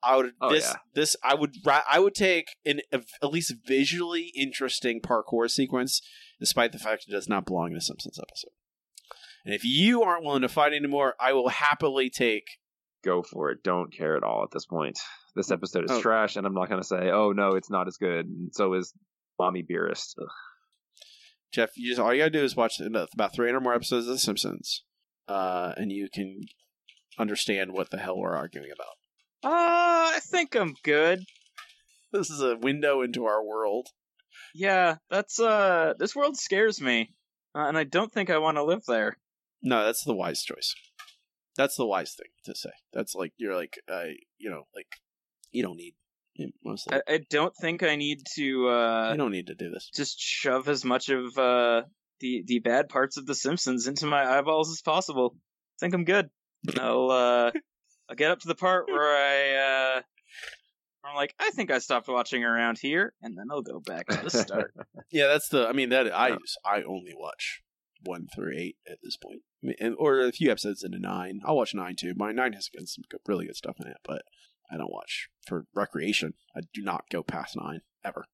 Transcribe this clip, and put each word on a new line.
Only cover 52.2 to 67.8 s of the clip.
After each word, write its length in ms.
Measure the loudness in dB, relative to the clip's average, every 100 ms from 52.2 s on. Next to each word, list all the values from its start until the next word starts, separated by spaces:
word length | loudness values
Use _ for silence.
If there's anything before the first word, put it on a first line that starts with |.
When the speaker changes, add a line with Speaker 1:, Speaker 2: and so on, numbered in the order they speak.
| -4 -4 0
Speaker 3:
the 120 | 0
bad 300 | 2 2 2
parts 280 | 0 0 -2
of 80 | -6
The 100 | -4
Simpsons 520 | -2 -2 -2 -2 -2
into 180 | -4 0
my 320 | 2 4 2
eyeballs 340 | 2 2 0
as 100 | -2
possible. 540 | 0 0 0 0 0 -2
I 400 | _ _ _ _
think 140 | -2 -2
I'm 100 | 2
good. 240 | 2 2 _ _
Speaker 1:
<laughs> 280 | _ -6 -4
Speaker 3:
I'll, 320 | 0 2 4
uh, 400 | 4 4 4 4 0 -10 _ _ _ _
I 20 | 0
get 140 | 0
up 100 | 0
to 60 | -2
the 60 |
part 320 | 0 2 2 2
where 320 | 2 4 4
I, 800 | 4 4 2 2 2 2 2 0
uh, 40 | -4 _ _ -18 -18 -18 _ _ _ _
I'm 120 | -10 -2
like, 180 | -2 0
"I 100 | -4
think 220 | -2 0
I 80 | 0
stopped 280 | 2 0 2
watching 360 | -2 0 0
around 340 | 0 2 2 0
here," 340 | -2 0 -2 _
and 120 | -16 -14
then 120 | -10
I'll 120 | -8
go 160 | -8 -12
back 260 | -10 -12 -6
to 100 | -6
the 120 | -2
start. 420 | -2 0 -2 -4 -8
Speaker 1:
<laughs> 340 | -20 -20 -4
Yeah, 160 | 2 4
that's 220 | 4 2
the, 180 | 2 2
I 60 |
mean, 160 | 0 2
that, 220 | 2 2
I, 160 | 2 0
Speaker 2:
Yeah. 60 | 0 -6 -10
Speaker 1:
I 200 | -2 -2
only 300 | -2 -8 -10 -12
watch 460 | -12 -10 -10 -12 _ _